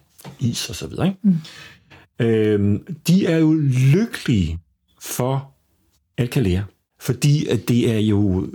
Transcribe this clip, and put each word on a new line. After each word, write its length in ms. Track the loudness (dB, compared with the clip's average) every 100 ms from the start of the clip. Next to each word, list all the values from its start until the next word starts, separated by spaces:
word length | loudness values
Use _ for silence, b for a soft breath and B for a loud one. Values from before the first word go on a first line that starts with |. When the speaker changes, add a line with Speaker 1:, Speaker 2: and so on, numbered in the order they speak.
| _ _ -20 -6
Speaker 1:
Is 280 | -6 -4 -8
og 40 |
så 120 | -10 -10
videre, 200 | -4 -4
ikke? 120 | 0
Speaker 2:
Mm. 140 | 0 0 -2 B B B B B B -4 0
Speaker 1:
Øhm, 600 | 2 2 2 2 0 -4 -8 0
de 180 | 2 2
er 120 | 2
jo 140 | 2 2 2 2 4
lykkelige 680 | 4 2 -4 -2 0 0 -4 -12 _ _ _
for 480 | -10 -4 -2 -4 -6 _ _ _ _ _ _ -4
at 120 | -2
kan 120 | 0
lære, 220 | 0 0 -4 _ _ _
fordi 460 | -6 -2 2 2 0
at 220 | -2 0
det 220 | 0 2
er 40 | 2
jo 480 | 2 2 2 0 -4